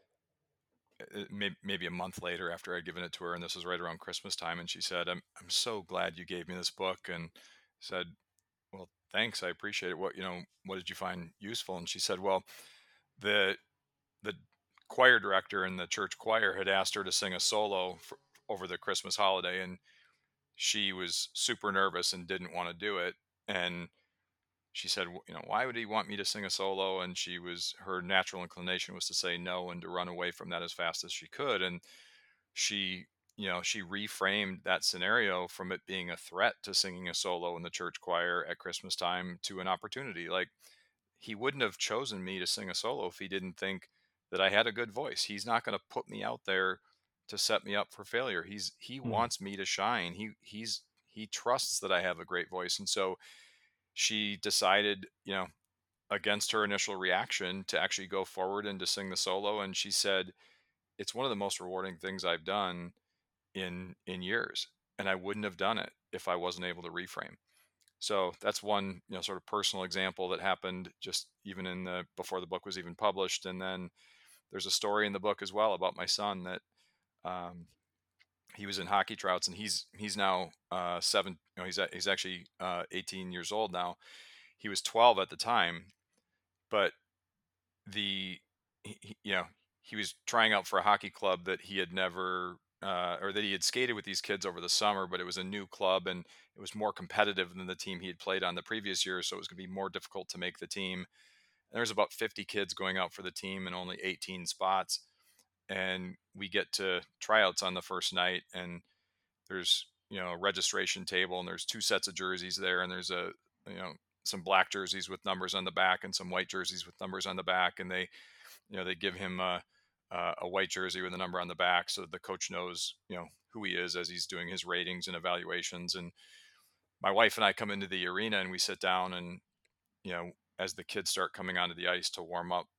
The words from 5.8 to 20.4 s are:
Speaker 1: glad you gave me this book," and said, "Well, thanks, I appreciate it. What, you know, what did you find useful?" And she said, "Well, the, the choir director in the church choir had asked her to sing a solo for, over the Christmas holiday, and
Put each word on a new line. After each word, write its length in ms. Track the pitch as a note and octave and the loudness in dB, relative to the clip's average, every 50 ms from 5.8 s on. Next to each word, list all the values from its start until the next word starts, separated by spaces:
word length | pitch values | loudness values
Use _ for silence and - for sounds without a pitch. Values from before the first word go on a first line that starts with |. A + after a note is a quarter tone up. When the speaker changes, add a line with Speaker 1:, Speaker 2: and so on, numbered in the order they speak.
| F2+ | -6
Speaker 1:
glad 360 | - F#2 F2+ F2 F2+ E2 E2+ | -4 -2 0 0 0 -2 -6
you 60 | F2+ | -8
gave 240 | D#2+ F2+ F2+ E2+ D#2+ | -8 -6 -6 -6 -6
me 60 | F#2 | -6
this 160 | F#2 F2 - | -4 -4 -4
book," 380 | - - F#2+ F#2 F#2 - - - | -2 -2 0 0 0 -2 -4 -6
and 220 | F2+ E2+ E2+ E2 - - - - - - _ _ _ _ | -6 -6 -6 -8 -12 -16 -20 -20 -20 -20 _ _ _ _
said, 260 | - - F#2+ F2+ F2+ E2+ E2 - _ _ _ _ _ _ _ _ _ _ - | -10 -6 -4 -4 -4 -4 -6 -12 _ _ _ _ _ _ _ _ _ _ -16
"Well, 180 | F#2+ F#2 - _ _ _ _ - | -16 -16 -16 _ _ _ _ 2
thanks, 300 | G2+ A2 A#2 G2 - - | 2 2 2 2 0 -2
I 80 | F2+ | -2
appreciate 400 | E2+ - - G#2 G2+ - - F2+ | -2 -2 -4 -4 -2 -2 0 0
it. 80 | F2+ D#2+ | 0 0
What, 180 | F#2+ F2+ - | -2 -2 -2
you 60 | - F#2 | -2 -4
know, 200 | F#2+ F2+ F2 F2+ - _ _ - | -4 -4 -6 -8 -12 _ _ -10
what 100 | F#2+ F#2+ | -8 -6
did 140 | F#2 F2+ - | -6 -6 -8
you 60 | F#2+ | -8
find 360 | - F#2+ F2+ F2+ F2+ E2+ E2 - _ | -6 -4 -4 -4 -4 -8 -10 -12 _
useful?" 380 | G#2 G2+ G2 F#2 - - F#2 F2+ | -10 -6 -6 -6 -4 -4 -6 -6
And 100 | F2 E2+ | -4 -6
she 100 | - F#2 | -4 -2
said, 200 | - - G2 F#2 | 0 0 0 2
"Well, 240 | F#2+ G2 F#2+ F#2+ - - - - - - - - - _ _ _ _ _ _ - | 2 4 2 2 2 -2 -12 -20 -20 -20 -20 -20 -20 _ _ _ _ _ _ -4
the, 380 | G2+ G2+ G#2 G#2 G2 F#2+ G2+ - _ _ _ _ _ _ _ _ _ _ _ _ - | 2 4 6 6 6 6 4 0 _ _ _ _ _ _ _ _ _ _ _ _ -6
the 120 | G#3+ G3+ D3+ - _ _ _ _ _ _ _ _ - | -6 -6 -6 -10 _ _ _ _ _ _ _ _ -4
choir 320 | - - B2+ B2+ B2 A2+ | 4 8 10 10 10 10
director 440 | G2 G2+ F#2+ F#2+ - - - G2 F#2+ | 8 4 4 4 2 2 0 0 0
in 100 | F#2 F#2 | 0 0
the 100 | F#2 F2 E2 | -2 -4 -2
church 300 | - - G2+ F#2 - - | -2 -2 -2 -2 -4 -4
choir 360 | - A2+ A2 A2+ A2 G2 F2+ | 0 2 4 4 4 4 2
had 120 | F#2+ G2 F#2+ | 2 4 4
asked 260 | G2 F#2+ F#2+ - - | 6 6 4 4 2
her 80 | G#2 G2 | 0 0
to 80 | F#2 F2 | 0 2
sing 220 | - - G2 F#2 | 2 2 0 0
a 60 | F2+ | 2
solo 560 | - - - G#2+ G#2+ G#2 G2 F#2 F2+ F#2 F2+ - - | 2 2 4 4 2 2 2 2 0 0 -2 -6 -10
for, 160 | - - - _ _ - - _ - | -16 -16 -18 _ _ -20 -14 _ -8
over 180 | G#2+ F#2+ F#2 F2 | -6 -6 -4 -4
the 100 | F2+ F2 | -6 -4
Christmas 380 | - - G2 - - F#2+ F#2+ | 0 0 0 0 0 0 2
holiday, 460 | - G#2 F#2+ F#2+ F#2 F2 F2 F2+ F#2 F#2 | 4 6 6 6 4 2 0 -2 -2 -2
and 160 | F2+ F2+ F2+ _ _ - _ _ _ _ _ _ _ _ _ | -4 -8 -12 _ _ -20 _ _ _ _ _ _ _ _ _